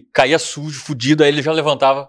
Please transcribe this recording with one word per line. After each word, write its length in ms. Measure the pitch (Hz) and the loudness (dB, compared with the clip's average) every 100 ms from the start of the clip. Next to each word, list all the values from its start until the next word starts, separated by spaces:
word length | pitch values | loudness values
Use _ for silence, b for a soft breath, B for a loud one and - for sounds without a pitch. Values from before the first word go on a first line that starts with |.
| - | -2
caía 240 | - 131 160 | 2 2 2
sujo, 420 | - - 151 139 | -2 -10 -12 -10
fudido, 440 | - 135 127 151 | -10 -4 0 4
aí 60 | 147 | 4
ele 120 | 147 | 2
já 100 | 147 | -2
levantava. 560 | 160 151 139 135 135 | -2 -2 0 2 0